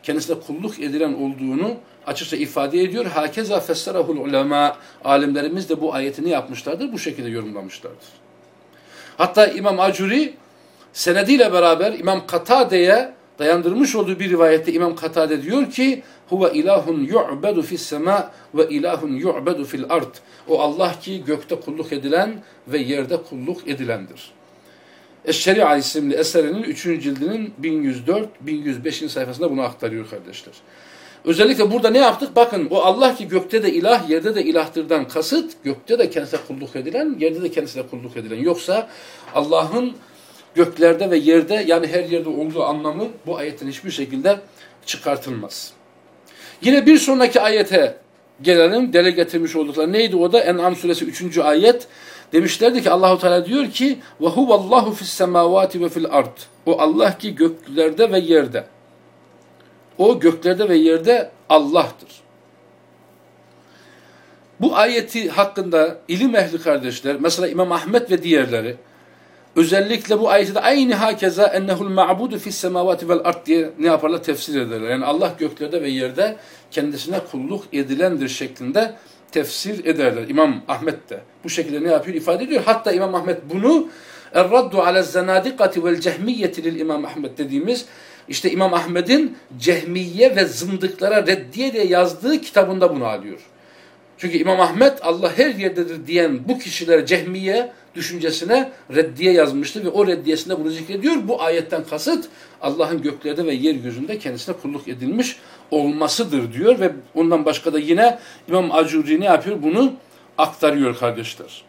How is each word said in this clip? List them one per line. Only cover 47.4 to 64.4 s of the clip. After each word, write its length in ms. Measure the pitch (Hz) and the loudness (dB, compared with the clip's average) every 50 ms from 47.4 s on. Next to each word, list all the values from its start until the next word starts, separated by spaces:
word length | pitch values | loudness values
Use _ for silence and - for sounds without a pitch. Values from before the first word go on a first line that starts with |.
ayete 560 | 208 214 220 214 202 - 190 175 143 117 - - _ _ _ _ _ _ _ _ | 4 4 2 2 2 4 4 4 4 4 0 -8 _ _ _ _ _ _ _ _
gelelim. 520 | 175 175 180 170 165 170 202 240 254 - - | 2 4 6 6 6 6 4 2 0 4 4
Delil 180 | 170 175 185 | 4 4 4
getirmiş 440 | 175 175 165 165 - 165 165 151 - | 2 2 -2 0 0 -2 -2 -2 -2
oldukları 380 | 160 151 147 139 156 156 165 190 | -2 -2 -2 -2 -2 -2 0 2
neydi 220 | 214 233 214 185 | 0 0 2 2
o 160 | 175 170 175 | 2 2 4
da? 80 | 175 233 | 4 4
En'am 360 | - 165 180 175 170 180 180 | 4 4 0 2 2 0 0
suresi 300 | 170 - 175 170 170 170 | 0 -2 -2 -2 -2 -4
üçüncü 360 | - - - 175 175 156 170 | -6 -6 -8 -8 -4 -2 0
ayet. 460 | 147 151 151 160 190 233 240 - - - - - - - - - - _ - | 2 4 4 6 6 6 4 4 -2 -14 -20 -20 -20 -20 -20 -20 -16 _ 2
Demişlerdi 500 | 160 185 175 - - 214 240 247 247 - | 2 2 2 0 2 2 2 2 2 2
ki, 60 | 180 | 2
Allahu 300 | 165 180 185 185 185 180 | 4 4 6 4 4 4
Teala 260 | 180 180 175 180 175 | 2 2 2 2 0
diyor 260 | 175 233 285 285 214 | 0 -2 -2 -2 -2
ki, 280 | - - 254 277 269 - - - - _ | -2 -2 0 -2 -2 -4 -10 -20 -10 _
"Ve 60 | 156 | -2
huvallahu 640 | 170 165 240 277 247 220 190 190 185 240 - 202 214 208 | 0 2 2 4 4 4 2 4 4 4 4 4 2 -4
fis 160 | - 196 180 | -6 -8 -10
semavati 720 | - - 185 180 175 175 170 170 180 190 190 190 - 180 | -2 -2 0 2 4 4 4 4 4 2 2 2 -2 -4
ve 80 | 175 165 | -4 -4
fil 160 | - 170 160 - | -2 -4 -4 2
ard." 260 | - 143 127 - - - - - _ _ _ | 2 2 2 0 -6 -18 -20 -20 _ _ _
O 140 | 160 170 - | 0 2 2
Allah 380 | 151 - 311 311 - 202 190 | 2 2 4 4 2 2 2
ki 180 | - - 214 180 | -2 -8 -10 0
göklerde 760 | - 160 165 165 - - - 139 156 160 160 156 165 226 220 | 2 2 0 0 -4 -16 -8 -2 0 0 0 4 4 2 4
ve 80 | 190 190 | 4 0
yerde. 440 | 175 160 165 156 135 123 117 107 - - _ _ _ _ _ _ _ _ _ _ _ _ _ _ _ _ _ _ _ _ _ _ _ _ _ | 2 4 4 4 4 2 -4 -8 -8 -8 _ _ _ _ _ _ _ _ _ _ _ _ _ _ _ _ _ _ _ _ _ _ _ _ _
O 220 | - 185 214 240 175 | 2 4 4 4 6
göklerde 500 | 160 165 165 165 - 175 185 180 214 202 | 4 2 2 4 0 0 0 0 2 2
ve 60 | 175 | 4
yerde 560 | 160 160 160 160 165 165 214 240 233 - - - _ _ _ | 4 6 4 4 4 4 4 4 2 2 -4 -10 _ _ _
Allah'tır. 600 | 151 156 147 143 156 175 147 117 - - - - - - _ _ _ _ _ _ _ _ _ _ _ _ _ _ _ _ _ _ _ _ _ _ _ _ _ _ _ _ _ _ _ _ _ - - - _ - _ - - _ - _ | 4 4 4 4 0 0 0 0 -6 -16 -20 -20 -20 -20 _ _ _ _ _ _ _ _ _ _ _ _ _ _ _ _ _ _ _ _ _ _ _ _ _ _ _ _ _ _ _ _ _ -20 -20 -20 _ -20 _ -20 -20 _ -20 _